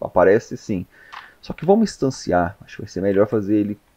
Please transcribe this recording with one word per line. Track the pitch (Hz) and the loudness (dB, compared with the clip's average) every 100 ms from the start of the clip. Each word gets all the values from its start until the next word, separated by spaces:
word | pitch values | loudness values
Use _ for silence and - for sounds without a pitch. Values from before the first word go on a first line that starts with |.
aparece | 110 92 90 110 - - | -6 0 4 2 0 -10
sim. | - 95 - _ - - - _ | -8 -8 -8 _ -20 -20 -20 _
Só | - | -16
que | - | -4
vamos | 160 208 208 | 0 2 2
instanciar, | - 135 - - 87 87 - | 0 -4 -2 -2 0 0 -4
acho | - - | -18 -16
que | |
vai | 104 | -12
ser | 90 | -4
melhor | 98 98 107 | 0 2 2
fazer | 113 98 107 | 0 0 0
ele | 101 104 _ | 0 -4 _